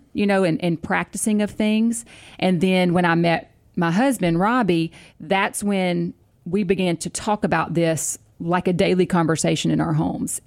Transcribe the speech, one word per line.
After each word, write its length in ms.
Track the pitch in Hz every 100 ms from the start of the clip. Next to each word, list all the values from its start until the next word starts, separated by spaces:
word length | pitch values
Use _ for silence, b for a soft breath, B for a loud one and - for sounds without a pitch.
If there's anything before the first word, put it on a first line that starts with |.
| -
you 120 | - 202
know, 180 | 196
and, 180 | 185 160
and 200 | 175 160
practicing 600 | - 180 170 - - 208
of 100 | 208
things. 520 | - 214 214 226 233 B B B -
And 200 | 190 180
then 340 | 190 185 180
when 120 | 175 180
I 100 | 165
met 380 | 170 165 - _ _ -
my 140 | 170
husband, 480 | 175 269 226 175 165
Robbie, 520 | 202 254 202 170 165 B B -
that's 440 | 156 190 208 -
when 500 | 208 196 185 170 175 - _ _ -
we 180 | 190
began 340 | 185 190 185 170
to 120 | 165
talk 340 | - - 208
about 320 | 180 165 - 165
this 420 | 165 160 - - _ -
like 280 | 170 180 180
a 60 |
daily 320 | 175 180 180 175
conversation 640 | 180 160 160 170 160 -
in 100 | 151
our 140 | 160
homes. 480 | 156 170 175 - -